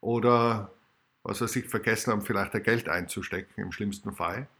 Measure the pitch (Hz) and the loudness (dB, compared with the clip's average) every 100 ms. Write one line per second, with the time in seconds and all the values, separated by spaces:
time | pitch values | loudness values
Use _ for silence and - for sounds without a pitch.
0 | - 117 117 120 117 110 101 - _ _ | 0 2 6 6 6 2 -4 -14 _ _
1 | _ _ - 104 117 127 - 110 113 110 | _ _ -6 -4 -2 -2 -2 -2 0 0
2 | - 107 101 98 104 110 107 117 117 85 | 2 0 0 0 0 0 2 2 2 -2
3 | 87 - 95 92 104 - 98 - 104 101 | -2 -8 -6 -6 -8 -8 -8 -4 -6 -4
4 | 104 101 85 101 139 _ | -10 -4 -4 -4 -10 _